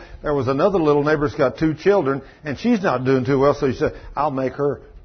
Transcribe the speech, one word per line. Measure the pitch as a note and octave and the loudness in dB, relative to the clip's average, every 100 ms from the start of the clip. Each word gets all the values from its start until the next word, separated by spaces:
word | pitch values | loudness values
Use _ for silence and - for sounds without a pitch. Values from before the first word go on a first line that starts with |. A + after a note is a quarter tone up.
| - - | -10 -10
there | D3+ | -4
was | C#3+ B2+ | -2 0
another | C3+ G3 F#3 | 2 2 2
little | D3+ D3 | 2 2
neighbor | D3 D3+ D3 | 2 0 0
that's | - | 0
got | C3 - | 0 0
two | D#3+ | -2
children, | D3+ F#3 G3+ C3+ C3+ - - | 0 2 2 2 -4 -8 -14
and | D3 B2 | -10 -4
she's | A#3 A#3 | 0 0
not | F#3 B2+ | 0 0
doing | B2+ C3 B2 | 2 2 2
too | C#3 | 2
well," | C#3+ | 2
so | C#3 C#3 | 2 -2
you | |
say, | A#2 D3 - - - | -2 -4 -6 -10 -4
"I'll | D3+ | -4
make | C3+ C3 | -2 -4
her | C3+ C#3+ C3 - - | -4 -4 -4 -12 -20